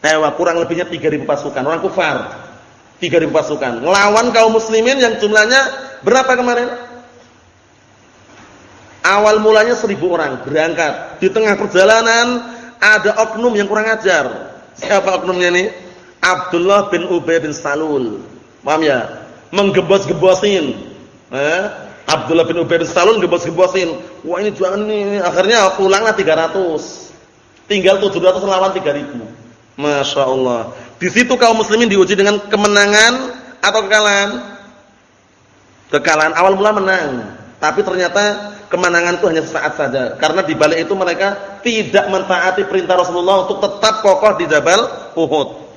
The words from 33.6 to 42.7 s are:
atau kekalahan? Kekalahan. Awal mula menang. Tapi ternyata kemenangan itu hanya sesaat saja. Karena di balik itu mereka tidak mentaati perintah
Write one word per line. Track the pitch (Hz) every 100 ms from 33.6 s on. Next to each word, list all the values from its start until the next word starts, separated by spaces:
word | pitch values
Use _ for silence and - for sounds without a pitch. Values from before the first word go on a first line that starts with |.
| 196
atau | 214
kekalahan? | 196 214 208 202 202 202 - - - - _ _ _ _ _ _ _ _ _ _ _
Kekalahan. | 147 156 156 156 165
Awal | 185
mula | 196 214 208
menang. | 190 190 151 127 104 - - -
Tapi | 151 160
ternyata | 196 180 175 196 208 202 - 208 -
kemenangan | 180 180 175 175 175
itu | -
hanya | 160
sesaat | 160 160 151
saja. | 156 139 131 123 -
Karena | - 165 185
di |
balik | 156 151 165 165
itu |
mereka | 196 185 170 196 202 - - 247
tidak | 220 165 196 -
mentaati | 190 185 180 180 185
perintah | 196